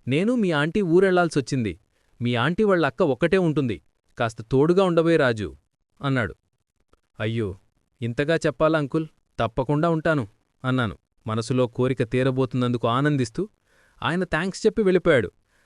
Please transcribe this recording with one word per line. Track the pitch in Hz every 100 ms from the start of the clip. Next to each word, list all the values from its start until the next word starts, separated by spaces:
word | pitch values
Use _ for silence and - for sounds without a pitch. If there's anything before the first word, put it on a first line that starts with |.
| -
"నేను | 139 202 254
మీ | 196
ఆంటీ | 151 151 214
ఊరెళ్లాల్సొచ్చింది. | 185 170 190 180 170 147 - 135 107 82 _ _ _ _
మీ | 120 120
ఆంటీ | 127 175 214
వాళ్ళ | 180 147
అక్క | -
ఒక్కటే | 175 127 170 190
ఉంటుంది. | 175 147 131 95 - _ _ -
కాస్త | 117 -
తోడుగా | 117 131 156 180 190
ఉండబోయే | 170 165 165
రాజు," | 135 113 90 67 _ _ _ _
అన్నాడు. | 143 131 104 - _ _ _ _ _ _ _ -
"అయ్యో, | 110 113 104 92 _ _ _ _
ఇంతగా | 117 120 147 165
చెప్పాలా | 160 - 156 160
అంకుల్? | 143 160 160 _ _ -
తప్పకుండా | 117 - 131 147 170
ఉంటాను," | 165 165 151 107 _ _ _ 127
అన్నాను, | 127 113 78 _ _ -
మనసులో | 110 113 127 123
కోరిక | - 127 131
తీరబోతున్నందుకు | 117 127 131 131 131 131 123 120 120
ఆనందిస్తూ. | 120 147 147 120 - 202 _ _ _ _ _
ఆయన | 123 170 180
థాంక్స్ | 156 185 - 214
చెప్పి | 196
వెళ్ళిపోయాడు. | 196 185 175 143 95 - _ _